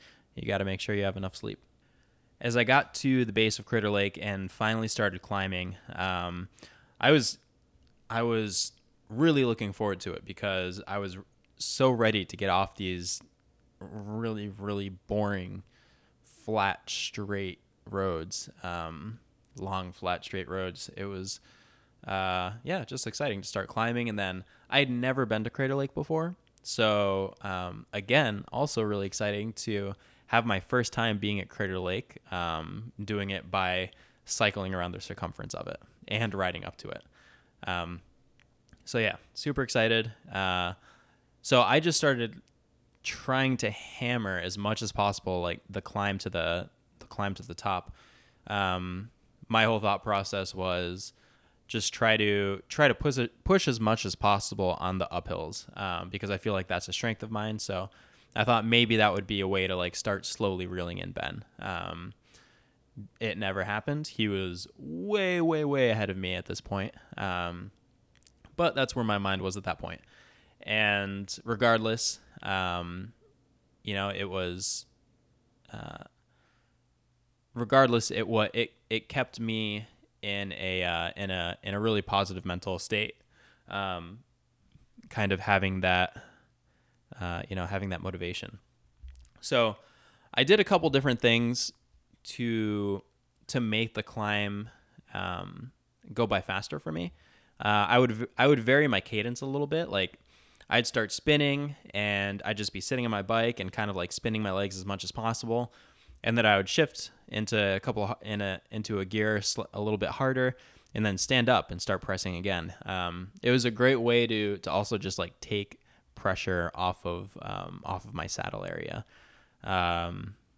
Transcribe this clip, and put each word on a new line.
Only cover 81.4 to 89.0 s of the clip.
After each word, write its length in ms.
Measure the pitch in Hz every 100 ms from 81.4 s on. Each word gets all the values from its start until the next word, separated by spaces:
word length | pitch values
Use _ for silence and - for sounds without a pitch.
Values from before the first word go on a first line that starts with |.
| 85 -
in 100 | 98
a 60 | 101
really 220 | 113 104
positive 440 | - 98 95 95 90
mental 320 | 90 98 87
state, 380 | - 104 - - _ _ - _ -
um, 500 | 98 95 87 85 113 - _ _ _ _ - _ - -
kind 220 | - 101
of 80 | 92
having 400 | 104 98 95 95
that, 360 | 92 90 90 - - - _ _ _ _ _ _ - -
uh, 220 | 87 90 -
you 60 | 92
know, 100 | 87
having 240 | 98 98
that 120 | 87
motivation. 580 | 92 90 90 - - 104 _ _ _ _